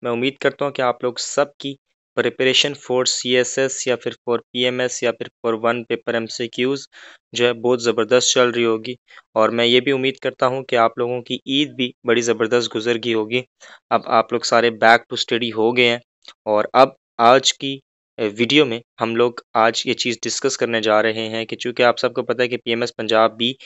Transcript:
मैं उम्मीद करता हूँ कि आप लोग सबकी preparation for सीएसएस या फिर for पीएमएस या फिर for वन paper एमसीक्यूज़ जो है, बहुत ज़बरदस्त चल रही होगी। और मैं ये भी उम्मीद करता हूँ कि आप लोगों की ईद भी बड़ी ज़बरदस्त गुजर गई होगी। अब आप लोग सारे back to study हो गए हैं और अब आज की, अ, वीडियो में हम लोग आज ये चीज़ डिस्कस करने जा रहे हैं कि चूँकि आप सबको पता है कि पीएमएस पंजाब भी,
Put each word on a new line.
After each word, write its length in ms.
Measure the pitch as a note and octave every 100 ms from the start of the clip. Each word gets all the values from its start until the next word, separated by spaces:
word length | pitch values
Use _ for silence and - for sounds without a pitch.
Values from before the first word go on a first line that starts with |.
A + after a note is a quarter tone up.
मैं 80 | A#2+
उम्मीद 260 | A#2 C3 C3+
करता 240 | C#3 - C#3+
हूँ 80 |
कि 80 | C#3
आप 220 | B2 A#2+
लोग 160 | B2+ A#2
सबकी 580 | - C#3 C#3+ - C#3 C3+ _ _ _ -
preparation 560 | A#2+ - C3 C3 D3 C#3
for 280 | - B2+ B2
सीएसएस 800 | - B2 B2+ A#2+ C3+ C3+ - C3
या 80 | A#2+
फिर 180 | -
for 260 | - A#2+ A#2
पीएमएस 640 | - B2 B2 B2+ B2+ -
या 80 | A#2+
फिर 180 | - A#2 _ A#2
for 140 | A2
वन 200 | A#2 A#2+
paper 320 | A2+ A#2 - A#2
एमसीक्यूज़ 720 | A2+ - A#2 - B2+ C#3 - - - - _
जो 120 | A#2 A#2+
है, 80 |
बहुत 300 | A#2 A#2+ B2
ज़बरदस्त 500 | A#2 A2 G#2+ B2 -
चल 180 | C3 B2
रही 120 | A#2+
होगी। 340 | A#2 A2+ B2 B2 _ - _ A2
और 160 | A2
मैं 140 | A#2 A#2+
ये 160 | B2
भी 100 | C3+
उम्मीद 220 | C3+ C3 C3
करता 220 | C3 - B2+
हूँ 180 | C3+
कि 120 | C3 A#2+
आप 180 | A2+ -
लोगों 220 | A#2+ B2
की 200 | A#2+ B2+ C3
ईद 260 | C#3 C#3+
भी 200 | B2 B2 - A#2+
बड़ी 160 | A#2
ज़बरदस्त 500 | A#2 A2 A2 A#2+ A2
गुजर 260 | A2+ A#2 A2+
गई 160 | A#2
होगी। 300 | A2 G#2+ B2 B2 _ - - _
अब 120 | A2+ -
आप 260 | A2+ -
लोग 100 | A#2+
सारे 260 | - A#2 A#2
back 300 | A2 A2 A#2 -
to 100 | B2 -
study 260 | A#2 A#2 A2
हो 180 | A2+
गए 140 | B2 A#2+
हैं 140 | A#2+ - _ - _ G#2+
और 220 | G#2+ - B2
अब 200 | C3+ - _ -
आज 320 | A#2 C3 -
की, 300 | - C#3 C3+ _ _ _ -
अ, 40 |
वीडियो 420 | G#2+ G#2 A#2 D3 C3
में 160 | A#2 - -
हम 160 | A2+ A2+
लोग 300 | A#2+ A#2+ - A#2
आज 280 | A2+ A2 B2+
ये 60 |
चीज़ 240 | A#2 B2 A2+
डिस्कस 320 | A#2+ - C3+ -
करने 260 | A#2 A2+
जा 200 | G#2+ G#2+
रहे 260 | A2 A2 A2
हैं 180 | A2+ A2+
कि 100 | A#2
चूँकि 280 | B2 A#2+
आप 140 | A#2+ A#2
सबको 260 | B2 B2+
पता 200 | A#2 A#2
है 40 | B2
कि 100 | A#2+
पीएमएस 340 | A#2 A#2 A#2+
पंजाब 440 | - A2 A2 A2 A2
भी, 220 | A#2 C3+